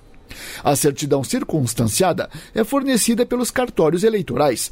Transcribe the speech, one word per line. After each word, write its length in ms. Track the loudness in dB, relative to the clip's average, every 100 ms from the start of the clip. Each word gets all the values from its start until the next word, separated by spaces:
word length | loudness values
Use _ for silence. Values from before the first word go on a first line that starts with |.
| -20 -20 -20 -18 -14 -4
A 120 | 0 2
certidão 480 | 2 0 0 0
circunstanciada 1040 | 0 -4 -2 0 0 0 0 2 2 0 -6 -10 -8 -4
é 80 |
fornecida 600 | 0 0 0 0 2 0
pelos 280 | 0 0 -2
cartórios 520 | -2 -2 2 2 4
eleitorais 680 | 2 2 -2 0 2 0 -6